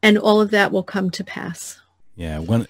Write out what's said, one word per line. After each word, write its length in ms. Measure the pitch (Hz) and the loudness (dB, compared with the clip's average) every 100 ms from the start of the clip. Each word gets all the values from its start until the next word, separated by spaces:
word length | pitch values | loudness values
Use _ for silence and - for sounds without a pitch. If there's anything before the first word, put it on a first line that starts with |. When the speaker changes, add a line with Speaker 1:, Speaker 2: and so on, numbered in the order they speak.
Speaker 1:
and 160 | 220 208 | 4 4
all 240 | 214 214 | 4 4
of 100 | 208 | 4
that 200 | 208 196 | 2 2
will 120 | 196 | 0
come 260 | 185 202 190 | -4 -4 -4
to 120 | - | -4
pass. 560 | 185 - - 170 - - _ _ - - | -10 -10 -10 -12 -16 -18 _ _ -20 -12
Speaker 2:
Yeah, 240 | 82 78 | -8 -6
one, 280 | 82 117 110 | -2 -2 -2